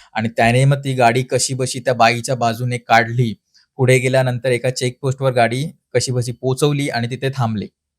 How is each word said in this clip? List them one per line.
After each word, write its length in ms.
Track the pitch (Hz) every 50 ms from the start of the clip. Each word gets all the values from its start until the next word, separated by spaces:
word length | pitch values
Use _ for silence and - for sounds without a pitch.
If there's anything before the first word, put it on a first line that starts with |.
| - _ _
आणि 160 | 110 110 113 -
त्याने 280 | - 113 - - 127 135
मग 180 | 139 143 139 139
ती 100 | 135 131
गाडी 300 | 127 123 117 120 131 127
कशीबशी 560 | - 139 127 - - 135 127 131 123 - 131
त्या 140 | 117 139 123
बाईच्या 420 | 113 117 117 120 120 117 - 131
बाजूने 420 | 117 117 117 113 113 123 123 123
काढली. 560 | 120 - - 117 117 117 113 117 127 127 113 107 - _ _ _ _ _ _ _
पुढे 200 | - 131 123 127
गेल्यानंतर 520 | 120 123 131 127 131 127 127 123 120 - 131
एका 200 | 123 117 - 127
चेकपोस्टवर 640 | 123 - 131 123 - _ - 135 131 - 135 135
गाडी 340 | 120 123 117 113 120 131 147 165 - _ _ _ -
कशीबशी 380 | 123 - - 123 123 117 123
पोचवली 580 | 120 - 127 131 131 - 151 147 147 139 143 143
आणि 200 | - 117 117 117
तिथे 200 | 127 120 - 135 135
थांबले. 300 | 139 123 113 110 104 101 - _ _ _ _ _